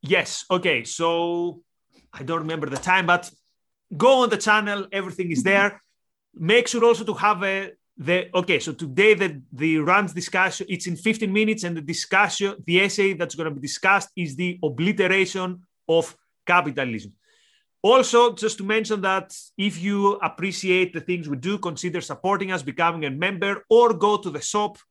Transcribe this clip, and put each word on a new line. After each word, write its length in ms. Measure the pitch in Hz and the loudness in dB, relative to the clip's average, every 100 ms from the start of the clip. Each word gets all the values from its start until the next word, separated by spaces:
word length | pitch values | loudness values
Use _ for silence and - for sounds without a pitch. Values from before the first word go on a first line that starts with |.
Yes. 440 | 135 180 160 - - | 0 0 0 -8 -2
Okay. 360 | 180 180 135 110 | -2 2 -2 -2
So 760 | - 165 170 170 170 175 170 _ _ _ _ _ | -4 -2 0 -2 -2 -4 -8 _ _ _ _ _
I 100 | - | -16
don't 160 | 131 165 | -6 -6
remember 300 | 156 160 151 | -4 -6 -6
the 80 | 135 | -6
time, 280 | - 185 175 | 0 2 4
but 240 | 175 - _ _ _ _ _ _ 160 | 2 0 _ _ _ _ _ _ 2
go 280 | 233 262 | 4 6
on 60 | 240 | 4
the 80 | 202 | 0
channel. 500 | 214 214 208 202 196 | 2 2 2 -6 -6
Everything 400 | 196 196 170 180 | -6 -8 -6 -4
is 120 | 147 | -2
there. 380 | 190 196 202 202 _ _ _ _ _ | 2 4 2 -2 _ _ _ _ _
Make 360 | - 165 226 233 | -8 2 2 2
sure 160 | 240 233 | 2 4
also 180 | 226 | 4
to 100 | 214 180 | 0 0
have 280 | 202 208 | 0 0
a, 280 | 196 190 190 - _ _ | -2 -4 -6 -14 _ _
the, 280 | 139 180 180 | -2 0 0
okay, 260 | 185 180 156 | -2 0 0
so 120 | - | -2
today 420 | 151 156 127 208 | -8 -8 2 4
the, 280 | 208 190 147 127 | 4 2 -4 -16
the 280 | 131 156 160 | -4 0 0
runs 340 | 151 190 196 | 4 2 2
discussion, 540 | 156 175 190 190 185 - | -6 -4 0 0 -2 -8
it's 180 | 180 175 | -6 -6
in 80 | 175 | -4
fifteen 380 | 220 220 214 | -2 -2 -2
minutes, 320 | 196 214 220 175 | 0 0 -2 -4
and 100 | 165 | -8
the 60 | |
discussion, 760 | 143 165 - 190 202 - 196 202 - | -8 -8 -2 0 0 0 -6 -6 0
the 140 | 170 | 2
essay 320 | 196 196 196 | 2 2 0
that's 240 | 180 170 - | 0 -6 -6
gonna 160 | 160 | -6
be 80 | 143 | -4
discussed 480 | 135 - 190 196 185 - | -6 -2 2 2 0 -8
is 220 | 170 131 | -8 -4
the 200 | 180 180 | -6 -2
obliteration 960 | 156 123 170 214 185 190 185 190 185 180 _ _ _ | -4 -2 -2 2 2 2 0 -2 -6 -8 _ _ _
of 260 | 165 165 - _ _ - | 0 0 -8 _ _ 2
capitalism. 680 | 180 147 135 131 110 104 _ _ _ _ _ _ _ | 2 2 -4 -4 -6 -10 _ _ _ _ _ _ _
Also, 520 | 196 254 254 247 240 | 4 6 6 4 4
just 240 | 185 214 214 | 2 -6 -4
to 60 | |
mention 380 | 196 220 220 214 | -2 -2 0 -2
that 340 | 190 190 185 - - - | 0 -2 -4 -18 -20 -4
if 240 | 196 160 | -4 -2
you 320 | 185 202 202 | -2 2 2
appreciate 800 | 202 190 - 185 180 190 180 180 | 2 -4 -4 -8 -6 0 2 0
the 80 | 170 | -4
things 260 | - 180 151 | -6 -6 -4
we 80 | 139 | -6
do, 220 | 147 202 | -4 -4
consider 420 | 185 147 180 170 | -6 -6 -6 -6
supporting 540 | - 143 185 196 196 | -8 -6 -2 -2 -2
us, 100 | 185 | -6
becoming 400 | 135 131 170 165 | -6 0 0 0
a 60 | 147 | -6
member, 560 | 135 180 196 196 196 - | -4 -4 -2 -4 -4 4
or 240 | 220 240 | 6 6
go 220 | 190 202 208 | 4 2 2
to 140 | 196 | -2
the 100 | 147 | -8
shop 380 | - 208 208 208 _ | -6 -4 -4 -6 _